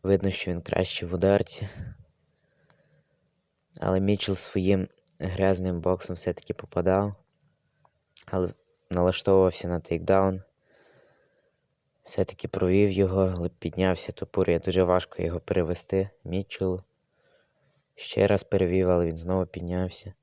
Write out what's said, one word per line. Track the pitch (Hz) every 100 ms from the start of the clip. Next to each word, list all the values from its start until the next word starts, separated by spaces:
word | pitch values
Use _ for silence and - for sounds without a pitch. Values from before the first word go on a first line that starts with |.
Видно, | 92 98 95
що | 92 -
він | 87
краще | - - 92 - 87
в |
ударці. | 87 98 101 - - 101 - - - - _ _ _ _ _ _ _ _ _ _ _ _ _ _ _ _ -
Але | - 95
Мітчелл | 98 104 -
своїм | 95 - 98 92 95 92 _ _ _
грязним | 92 90 95 92 92 87
боксом | 87 90 - 90
все-таки | - 87 -
попадав. | - - - 90 95 104 101 _ _ _ _ _ _ _ _ _ - -
Але | 92 90 - _ _ _
налаштовувався | 87 90 92 - 95 92 - 87
на | 87
тейкдаун. | - 85 85 95 95 92 - _ _ _ _ _ _ _ _ _ _ _ _ _ _ _
Все-таки | - - 92 - -
провів | - 90 95 104
його, | 95 95 95 95 90
але | 85
піднявся | _ 85 87 92 87 -
Топурія. | - - - 90 82
Дуже | - 90
важко | 90 90 - -
його | 85 85
перевести | - 95 82 87 - 95 95 _
Мітчеллу. | - 90 98 - 92 92 _ _ _ _ _ _ _ _ _ _ _ -
Ще | - - 101
раз | 101
перевів, | - 98 90 95 90
але | 87 85
він | 82
знову | 85 92 90
піднявся. | 87 87 90 92 - 98 -